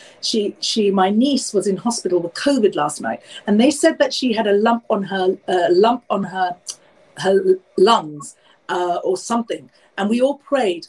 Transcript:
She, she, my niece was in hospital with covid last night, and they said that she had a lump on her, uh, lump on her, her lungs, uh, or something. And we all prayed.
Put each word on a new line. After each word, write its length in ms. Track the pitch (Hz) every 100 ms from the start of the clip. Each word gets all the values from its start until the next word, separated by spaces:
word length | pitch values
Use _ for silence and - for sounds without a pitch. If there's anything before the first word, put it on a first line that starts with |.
| - -
She, 340 | - 226 202 -
she, 320 | - 226 196
my 180 | 190 190
niece 420 | 214 285 262 -
was 140 | 202 208
in 120 | 185
hospital 420 | 233 - 185 175
with 140 | 170 -
covid 400 | 285 269 202 156
last 260 | 147 -
night, 200 | 113 - - - -
and 120 | 208
they 120 | 269
said 260 | 294 320 320
that 160 | 269
she 200 | - 254
had 120 | 214 208
a 80 |
lump 300 | 202 226 233 -
on 100 | 202
her, 320 | 190 196 185 202 -
uh, 200 | 180 170
lump 320 | 175 220 254 -
on 120 | 202 170
her, 300 | 190 180 180 - - _ _ _ -
her 380 | 190 196 190 185 _ -
lungs, 580 | 196 226 156 147 147 - _ _ -
uh, 300 | 180 180 175
or 140 | - 180
something. 500 | - 233 233 - 131 _ _ -
And 120 | 202
we 120 | 240
all 160 | 269 277
prayed. 480 | - 277 208 175